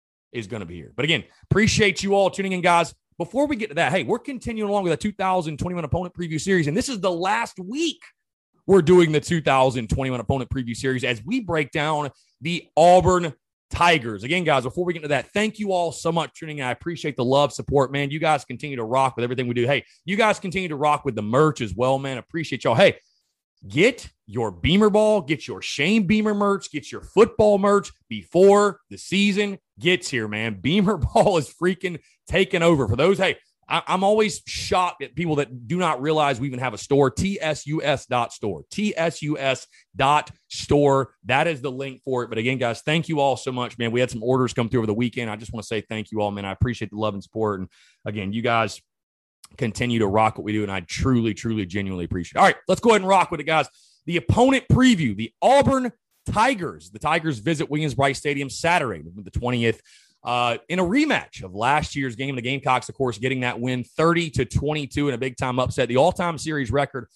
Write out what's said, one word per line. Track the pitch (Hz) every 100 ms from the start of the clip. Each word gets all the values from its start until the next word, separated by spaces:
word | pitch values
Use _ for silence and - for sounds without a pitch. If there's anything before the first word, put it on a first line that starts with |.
| _ _ _
is | 120 101
gonna | 113 85
be | 87
here. | 76 -
But, | 147
again, | 147 - _
appreciate | - 190 214 - 202 170
you | 196 196
all | 190
tuning | - 190
in, | 185
guys. | 175 170 240 - _ -
Before | 170 247 285
we | 247
get | 220
to | 147
that, | 139
hey, | 180
we're | 120 233
continuing | - 262 240 220 208
along | 202 180
with |
the | 147
two | 214
thousand | 202 190 185 160 147
twenty-one | 175 175 151
opponent | 170 180 -
preview | 170 156
series. | 190 185 147
And | 165
this | -
is | 226
the | 190
last | 170 185 220 226 -
week | 180 269 330 - - _ _ _ _ _ -
we're | 190
doing | 156 180 170
the | 151
two | - 170
thousand | 147 135 131 120 113
twenty-one | - 131 123
opponent | 110 139 120
preview | 135 117 113
series | 135 127
as | 127 117
we | 123 254
break | 190 165 143
down | 160 151 151 147 - _ -
the | 151 175 - -
Auburn | 170 180 175 180 170 - _ _ _
Tigers. | - 175 160 117 101
Again, | 120 180
guys, | 160 139
before | 120 170 180
we |
get | 170
into | 151
that, | 139 -
thank | 202 214 208
you | 208
all | 185 170
so | - 165
much | 165 143
for | -
tuning | 160 147
in. | 127
I |
appreciate | 120 170 165 156 127
the |
love, | 123 135 143
support, | - - 139 131
man. | 139 143
You | 151
guys | 160 151
continue | - 120 151 131
to |
rock | 110 127 131 117
with |
everything | 120 127 123
we |
do. | 120 120
Hey, | 135 - _
you | 156 202
guys | 214 196
continue | 190 180 180
to | 143
rock | 147 147 139
with |
the | 110
merch | 107 127 156 -
as | 110 90
well, | 127 135
man. | 139 127
Appreciate | - 165 151 135
y'all. | 139
Hey, | 117 190 - _ _ _ _ _ _ 98
get | 113 220 - - _ -
your | 107 110
Beamer | 87 123 190 214
Ball, | 208 214 214
get | 139 156 -
your | 92
Shane | - - 156 226 175
Beamer | 214 214
merch, | 202 202 196 -
get | 147 -
your | 110
football | - 185 226 - 208 202
merch | 202 202 196 - -
before | 107 90 170 196 202 202 196 -
the | -
season | - 190 202 196 202 196 _ -
gets | 123 180 -
here, | 127 107
man. | 107 113 98
Beamer | 127 196 196 90
<laughs> | 120
Ball | 233 208 175
is | 135
freaking | - 175 185 185 160 _ _ -
taking | 175 190 180
over. | 170 156 110
For | 117
those, | 170 190
hey, | 185 - _ _ -
I, | 165 -
I'm | 185
always | 196 214 214 - -
shocked | - - 190 180 -
at | 131 127
people | 170 143
that | 143 123 113
do | 175
not | 175 131
realize | 147 156 143 117
we | 139
even | 123
have | 127 104
a |
store, | - 139 135
T | - 190 196
S | 156 147 143
U | 156
S | 139 131 -
dot | 123 117
store, | - 107 80 -
T | - 208 -
S | 165 -
U | 147 151
S | 135 127 - _ _ -
dot | 135 147 - - -
store. | - - 147 143 135 127 _
That | 98 131 165
is | 143
the | 135
link | 127 139 127 135
for | 127
it. | 117
But | 113
again, | 120 131
guys, | 120 113
thank | - 165 156
you | 151
all | 139 123
so | -
much, | 123 120 -
man. | 117
We | 120
had | 123
some | 117
orders | 113 131 127
come | - 117
through | 123
over | 110
the |
weekend. | 107 123 123 113
I | 107
just | 113
wanna | 117
say | - 110
thank | - 110 104
you | 110
all, | 104
man. | 101 98
I |
appreciate | 95 123 113 107
the | 104
love | 107 98
and |
support. | - 110 107 98
And | 92 _ _ _ 107
again, | 107 95
you | 110
guys | 117 117 107 - _ _ _ _ _ _ - -
continue | 117 - 123 117
to | 101
rock | 107 110 -
what | 104
we |
do, | 107
and | 101
I | 95
truly, | 90 - 131 123 113
truly, | 101 117 110 92
genuinely | 101 98 92 85
appreciate | 92 85 -
it. |
All | 190
right, | - -
let's | 185
go | 240
ahead | 214
and | 190
rock | 190 160
with | 160
it, | 147
guys. | 160 139 _ _ _ 156
The | 170
opponent | - - 254 269 -
preview: | 233 254 196 131 98
the | 113 -
Auburn | 202 277 254 269 247 - _ _ -
Tigers. | 156 247 226 151 78 -
The | 107
Tigers | 151 170 160 120
visit | 113 151 143
Williams-Brice | 151 156 120 139 135
Stadium | 147 139 139
Saturday, | - 165 175 131 85 80 95
the | 90
twentieth, | - 120 123 117 110 _ - _ _
uh, | 120 120 120 117 -
in | 180
a |
rematch | 175 254 302 170 - -
of | 95
last | 98 120 151 156 143
year's | 135 110
game. | 135 131
The |
Gamecocks, | 120 139 135 127 -
of | -
course, | 127 107
getting | 127 131
that | 123 113
win | 127 127
thirty | 120 - 160 170 165
to | -
twenty-two | 123 - 143 156 139 147 143
in |
a | 120
big-time | 131 120 131 127
upset. | 123 - 120
The | 123
all-time | 160 185 175 151
series | 151 151 120
record, | 135 139 131 110